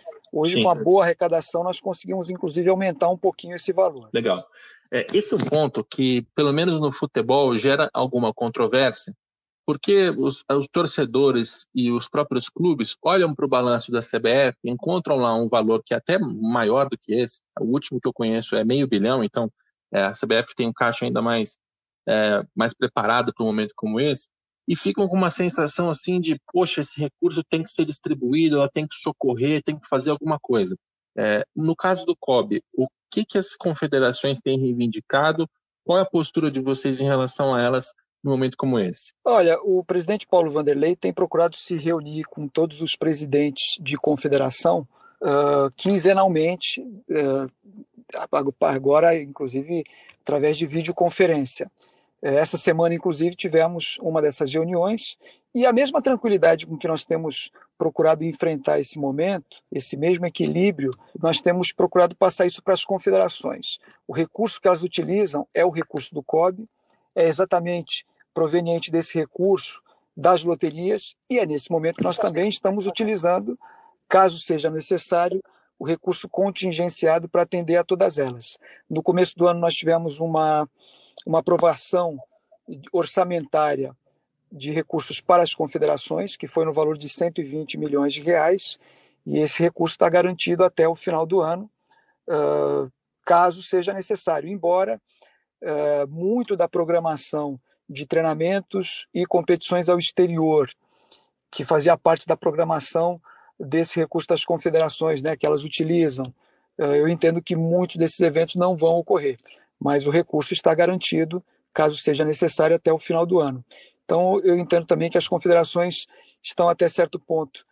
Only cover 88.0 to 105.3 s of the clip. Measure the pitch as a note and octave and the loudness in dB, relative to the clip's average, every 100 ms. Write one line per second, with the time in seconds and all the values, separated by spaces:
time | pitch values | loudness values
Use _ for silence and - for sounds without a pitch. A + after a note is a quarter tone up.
88 | C#3+ D3 D3+ E3+ D#3 F#3+ - - _ _ | 0 -2 0 2 2 0 -2 -12 _ _
89 | _ _ - D3 D3+ - E3+ - E3 - | _ _ -4 0 0 0 0 0 -4 2
90 | F3 F3 F3+ F3 - F3 F3+ - E3 E3 | 4 4 2 -2 -2 2 2 4 2 0
91 | - D#3+ D#3+ F#3+ D#3+ F3+ G#3+ _ _ _ | -4 -2 0 0 0 -2 -8 _ _ _
92 | _ _ - D3+ D3 D3 D3 C#3+ C3 - | _ _ -4 -2 0 0 0 0 -4 -10
93 | _ _ - F3 F3+ F3 - F#3 F3 G3 | _ _ 2 4 4 0 -2 -2 -2 -6
94 | - G3+ - D#3 D#3+ G3+ E3+ F3+ G3 A2+ | -6 -4 -2 -4 -6 -4 0 0 0 -4
95 | _ _ _ _ _ _ E3+ D3+ D3 D3 | _ _ _ _ _ _ -6 -2 0 0
96 | C#3 D#3+ F#3 A#3+ A#3+ F#3+ E3+ F3 E3 E3+ | -2 -4 -2 -2 -2 -2 0 0 0 0
97 | E3 D3+ - D3+ D3 C3 _ _ - C3+ | 0 -4 -6 -6 -6 -10 _ _ -18 -16
98 | C#3+ E3 D#3+ D#3 E3 G3 - G3 F#3 - | -2 0 0 0 -2 -2 -4 -6 -6 -10
99 | - E3+ F3+ F3 D#3+ E3+ - F3+ E3+ F3 | -8 -6 0 0 2 0 0 0 2 0
100 | E3+ - F3+ E3 D#3+ D#3 C3 - _ _ | 0 0 0 2 2 2 2 -6 _ _
101 | _ - _ _ _ - C3+ D#3 D#3 E3 | _ -20 _ _ _ -10 0 2 4 4
102 | E3 E3 - D#3+ E3+ D3+ D#3+ D#3+ - E3 | 4 2 0 -2 0 0 0 -2 -2 -2
103 | E3+ E3+ - - _ - C#3 E3 E3 E3+ | -2 -4 -12 -20 _ -16 -2 0 0 -2
104 | D#3+ E3+ - E3 - E3+ F3 D#3+ D#3+ - | -2 -2 0 -2 0 -2 0 2 0 0
105 | D#3+ D3 D3 | -2 0 -2